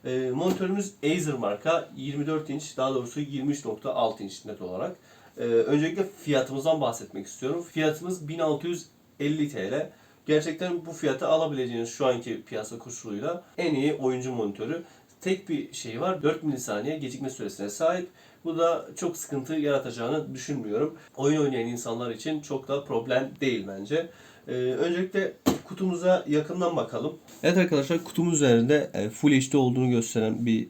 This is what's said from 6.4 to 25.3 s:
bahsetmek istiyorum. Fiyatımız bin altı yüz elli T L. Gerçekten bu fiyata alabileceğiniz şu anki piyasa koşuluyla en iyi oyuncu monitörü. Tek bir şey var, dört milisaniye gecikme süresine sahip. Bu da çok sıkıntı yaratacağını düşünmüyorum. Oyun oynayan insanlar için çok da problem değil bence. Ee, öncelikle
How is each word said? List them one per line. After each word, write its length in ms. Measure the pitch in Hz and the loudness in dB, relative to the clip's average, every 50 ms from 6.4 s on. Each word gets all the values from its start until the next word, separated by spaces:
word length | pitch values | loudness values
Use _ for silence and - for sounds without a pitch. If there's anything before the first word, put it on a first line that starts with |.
| 127 127 135 139 135 160 160 151 | 2 0 -4 -2 2 2 2 2
bahsetmek 440 | 135 120 117 - 101 - - 101 98 | 2 -2 -2 -4 -12 -12 -10 -12 -12
istiyorum. 400 | - - - 127 135 165 170 170 - | -12 -10 -6 -4 -4 -4 -4 -6 -6
Fiyatımız 560 | - 160 156 156 151 156 170 180 185 170 156 | -2 2 2 2 2 0 -4 -6 -6 -6 -6
bin 120 | 147 160 170 | -8 -2 0
altı 280 | 160 156 143 139 165 | 2 0 0 0 -2
yüz 180 | 175 175 170 - - _ _ _ _ _ - | -4 -4 -4 -8 -16 _ _ _ _ _ -2
elli 300 | 143 147 156 156 147 143 | -2 0 2 0 0 -2
T 220 | - 107 95 101 | -2 -6 -4 -2
L. 180 | 127 151 - - - _ - - _ _ _ | -2 -2 -2 -4 -8 _ -20 -20 _ _ _
Gerçekten 600 | - 151 151 151 165 156 - 185 180 175 170 160 | 4 4 4 4 0 -4 -2 -2 -2 -2 -4 -6
bu 60 | 165 | -8
fiyata 360 | - - 156 143 131 131 131 | -8 -2 0 0 0 0 2
alabileceğiniz 640 | - 160 160 165 156 147 131 127 120 120 117 117 117 | 4 4 4 4 0 0 -2 -2 -2 -2 -4 -4 -4
şu 160 | - - 139 | -2 0 2
anki 360 | 131 123 117 - 120 110 - - | 2 2 0 -2 -6 -6 -8 -8
piyasa 340 | - 117 107 104 - 113 | -8 -8 -8 -6 -6 -10
koşuluyla 680 | 113 - 127 120 - - 110 101 101 131 160 175 170 - - - | -14 -12 -14 -14 -12 -8 -8 -6 -4 -4 -4 -4 -6 -10 -12 -6
en 180 | - 175 160 151 | -2 0 2 2
iyi 180 | 131 139 151 147 | 2 2 2 0
oyuncu 380 | 139 135 127 127 123 127 131 | 2 0 0 0 0 -2 -4
monitörü. 520 | 123 117 107 101 101 - 110 123 165 175 180 - - - _ _ - _ | -2 -2 -2 -2 -2 -4 -4 -4 -4 -6 -6 -12 -20 -20 _ _ -20 _
Tek 280 | - 185 190 185 - - | -2 -2 -2 -2 -2 -4
bir 240 | 160 143 - - - | -4 -4 -4 -6 -10
şey 280 | - - 117 110 123 | -12 -10 -8 -6 -2
var, 220 | 170 185 185 147 143 | -2 -2 -2 2 2
dört 200 | 151 156 - 160 | 0 0 2 -2
milisaniye 540 | 151 135 120 - 120 104 104 113 143 156 | -2 -2 -2 -4 -4 -4 -2 -2 -2 -4
gecikme 320 | 151 135 127 123 - 135 127 | -4 -6 -8 -6 -6 -6 -8
süresine 400 | - - 110 98 - - 101 104 | -6 -6 -8 -8 -6 -6 -8 -8
sahip. 380 | - - 160 165 180 185 180 - _ - - - - _ - | -2 2 2 2 2 2 -4 -8 _ -20 -20 -20 -20 _ -6
Bu 140 | 165 160 | -4 0
da 280 | 160 170 170 165 - - - 147 | 2 4 4 4 0 -4 -10 -8
çok 220 | - 180 170 165 | -4 -4 -4 -4
sıkıntı 360 | - - - 143 139 127 151 160 | -4 -8 -4 -4 -4 -4 -2 -2
yaratacağını 840 | 156 143 147 139 131 - 123 104 117 117 120 147 156 139 131 131 | 0 2 2 2 2 0 -4 -6 -4 -2 0 0 -2 -2 -4 -8
düşünmüyorum. 600 | 123 - - 147 127 113 104 104 113 147 160 - - - - _ | -10 -6 -4 -4 -4 -2 -2 0 0 0 0 -2 -10 -20 -18 _
Oyun 260 | - 139 143 151 156 | 0 2 4 4 4
oynayan 260 | 147 139 131 117 113 | 4 2 2 0 -2
insanlar 440 | 120 123 117 - 123 113 117 123 117 | -2 -4 -4 -4 -4 -4 -4 -4 -4
için 300 | 113 - - 156 156 151 | -6 -4 -4 -4 -4 -4
çok 260 | - - 143 131 - | -4 -4 -6 -6 -2
da 160 | - 139 143 - | -2 -4 -4 -2
problem 480 | - 123 113 117 131 123 131 135 135 - - | -2 -2 -2 0 2 2 2 2 0 -4 0
değil 240 | 139 131 117 104 95 | 0 2 2 0 -2
bence. 420 | 95 98 98 101 104 147 160 170 - - - - - - - - | -6 -8 -8 -4 0 0 0 0 -2 -12 -20 -20 -20 -20 -18 -8
Ee, 40 | - 127 | -6 -2
öncelikle 800 | 127 127 127 131 135 156 175 175 180 190 185 - 196 190 - | 0 0 0 2 2 2 2 2 0 -2 0 0 0 0 0